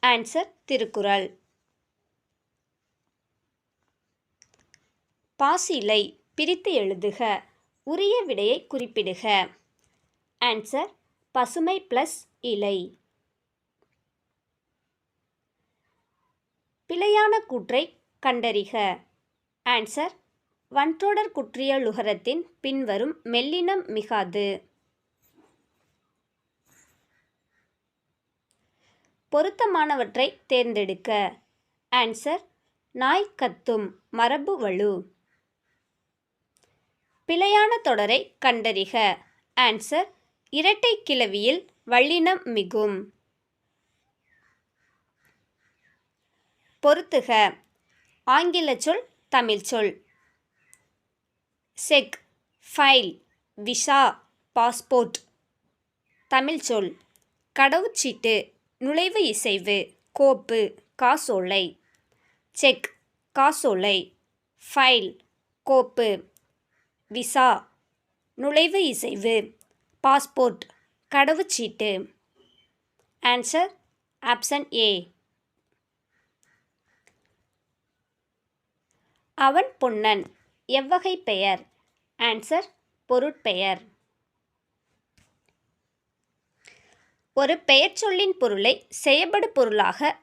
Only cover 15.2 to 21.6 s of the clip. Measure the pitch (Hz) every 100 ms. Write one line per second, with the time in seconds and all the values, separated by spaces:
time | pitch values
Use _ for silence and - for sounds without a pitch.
15.2 | _ _ _ _ _ _ _ _ _ _
16.2 | _ _ _ _ _ _ _ 349 415 415
17.2 | 427 440 440 254 240 247 339 _ _ _
18.2 | 269 240 233 208 202 226 202 175 _ _
19.2 | _ _ _ _ - 240 214 285 330 -
20.2 | _ _ _ _ _ 269 294 320 403 415
21.2 | 427 320 220 247